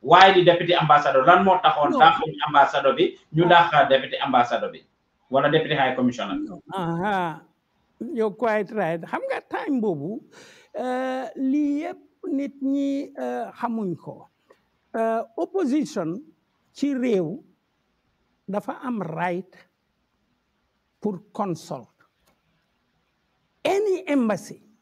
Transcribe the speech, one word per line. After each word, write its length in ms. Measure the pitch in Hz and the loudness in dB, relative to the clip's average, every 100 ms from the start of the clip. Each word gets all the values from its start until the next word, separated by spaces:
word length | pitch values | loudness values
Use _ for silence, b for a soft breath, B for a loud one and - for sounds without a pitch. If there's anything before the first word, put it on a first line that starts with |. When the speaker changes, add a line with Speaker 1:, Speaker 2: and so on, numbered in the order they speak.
Speaker 1:
Why 220 | 123 175 190 | 6 8 8
di 80 | 180 165 | 8 6
deputy 280 | 170 175 | 4 2
ambassador? 520 | 170 160 147 143 135 131 | 0 4 4 4 2 6
Lan 160 | 185 | 6
moo 140 | 190 180 | 6 4
taxoon 340 | 160 151 147 | 2 2 0
Speaker 2:
Non. 80 | 147 | 4
Speaker 1:
dàquñ 320 | 151 160 160 - - | 4 4 -4 -6 0
ambassador 480 | 147 170 147 135 | 2 2 2 0
bi, 240 | - 180 - _ | 2 0 -2 _
ñu 100 | 156 170 | 0 6
Speaker 2:
Ah. 40 | |
Speaker 1:
dàq 400 | 175 175 151 131 | 6 6 4 4
deputy 280 | 135 127 - | 2 0 -6
ambassador 520 | 135 127 120 117 - | 0 0 2 -2 -6
bi, 80 | - _ _ _ _ _ | -10 _ _ _ _ _
wala 180 | 131 143 | 0 2
deputy 240 | 151 147 | 0 0
high 220 | 147 131 123 | -2 -2 0
commissioner? 420 | 123 120 98 - | -2 -2 -6 -6
Speaker 2:
Non. 240 | 302 175 - | -8 -12 -10
Aha. 720 | 190 170 165 196 196 175 156 _ _ _ _ _ _ | -6 -4 -4 -2 -2 -4 -8 _ _ _ _ _ _
You're 340 | 233 262 214 190 | -10 -4 -4 -2
quite 340 | 240 214 202 | -2 -2 -2
right. 300 | 214 170 170 | -4 -4 -4
Xam 220 | 165 - 539 | -6 -8 -6
nga 140 | 480 | -8
time 400 | - - 453 269 | -8 -10 -4 -2
boobu, 400 | 214 160 147 226 - b b b b - | -2 -4 -6 -10 -14 b b b b -10
euh, 480 | 247 254 262 262 262 | -6 -6 -6 -8 -10
lii 480 | - 262 285 294 285 | -6 -2 0 0 -2
yëpp 200 | 330 381 _ _ - | -6 -12 _ _ -8
nit 240 | 277 277 - | -6 -6 -6
ñi, 480 | 269 277 277 277 285 277 | -4 -2 -2 -4 -6 -8
euh, 320 | 247 247 220 | -8 -6 -8
xamuñ 460 | - 240 226 202 165 | -8 -6 -4 -4 -6
ko. 300 | - - - _ _ _ _ _ _ | -10 -18 -20 _ _ _ _ _ _
Euh, 300 | - 226 226 226 | -4 -2 -2 -4
opposition 880 | - 349 381 320 285 247 - 160 180 302 _ _ _ _ - | -6 -4 -2 0 0 -2 -4 -6 -6 -12 _ _ _ _ -4
ci 160 | 277 269 | -2 -2
réew 480 | 247 208 160 226 - _ _ _ _ _ _ _ _ _ - | 0 0 0 -6 -14 _ _ _ _ _ _ _ _ _ -6
dafa 320 | 202 202 330 | -6 -6 -10
am 220 | 269 233 | -8 -6
right 500 | 180 160 175 180 185 - _ _ _ _ _ _ _ _ _ _ _ _ _ _ | -6 -4 -4 -4 -8 -20 _ _ _ _ _ _ _ _ _ _ _ _ _ _
pour 160 | 208 185 - | -8 -8 -12
consult 600 | - 202 165 - 143 - _ _ _ _ _ _ _ _ _ _ _ _ _ _ _ _ _ 294 | -8 -6 -6 -10 -14 -14 _ _ _ _ _ _ _ _ _ _ _ _ _ _ _ _ _ -2
any 380 | 381 427 370 381 | 0 0 -2 0
embassy 560 | 285 233 202 - - _ _ | 0 2 -2 -6 -20 _ _